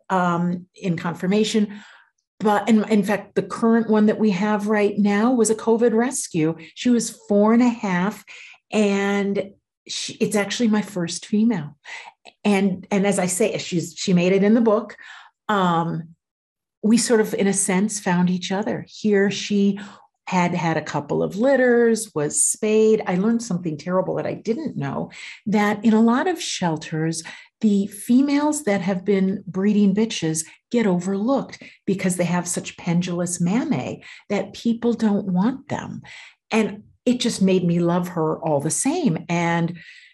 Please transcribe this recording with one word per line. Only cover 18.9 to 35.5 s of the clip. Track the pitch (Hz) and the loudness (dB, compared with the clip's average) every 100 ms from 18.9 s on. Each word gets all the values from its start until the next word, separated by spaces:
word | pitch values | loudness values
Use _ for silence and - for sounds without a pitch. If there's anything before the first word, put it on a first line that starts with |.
| - 220 196 196 | -4 0 2 2
she | 196 - 208 202 196 - - _ _ - | 0 -2 2 2 0 -8 -20 _ _ -4
had | 185 175 | 0 0
had | 170 165 160 | 0 -2 -2
a | |
couple | 151 147 139 160 | -2 -6 -4 -2
of | 165 175 | -2 0
litters, | 254 262 254 240 233 220 - | 2 4 4 4 4 0 -4
was | 156 147 - | -4 -4 -2
spayed. | - - 214 220 220 214 190 | -2 -2 2 4 4 4 2
I | 180 | 0
learned | 214 233 | 2 0
something | - 175 175 156 | -2 -4 -4 -8
terrible | 180 185 170 156 | -4 -2 -2 -4
that | 151 | -4
I | |
didn't | - 202 233 302 - | -6 -4 -4 -4 -6
know, | 139 147 170 - - - - | -6 -6 -8 -12 -18 -12 -2
that | 208 208 208 226 | 0 0 2 2
in | |
a | 214 | 4
lot | 233 247 370 | 4 2 0
of | 339 | -4
shelters, | - - 175 156 - 156 160 160 - - - - | -6 -4 -2 -2 -6 -4 -4 -4 -10 -18 -20 -2
the | 220 202 196 | 2 2 0
females | - - 240 285 285 294 294 - | -6 2 2 4 2 0 -2 -2
that | 196 | -2
have | 175 190 196 | 0 -2 0
been | 196 190 196 - | 2 2 -2 -6
breeding | 180 202 208 202 196 | -2 2 4 4 2
bitches | 226 - 165 160 - - - | 0 -2 -4 -4 -6 -14 -4
get | 240 214 | 0 2
overlooked | 175 180 196 220 269 - - - - - | 0 -2 -2 0 -2 -2 -14 -20 -10 -4
because | 190 190 180 | -2 -2 0
they | 170 | 0
have | 180 175 | 0 -2
such | - 185 - | -6 -8 -10
pendulous | - 175 180 175 175 - | -2 0 0 -2 -4 -2
mammae | 175 220 320 156 120 - - - - | 0 0 0 -2 -4 -10 -14 -16 -6
that | 202 202 | -4 -4
people | - 233 233 240 | -6 -4 0 0
don't | 226 220 202 196 | 0 2 0 0
want | 180 214 | 0 0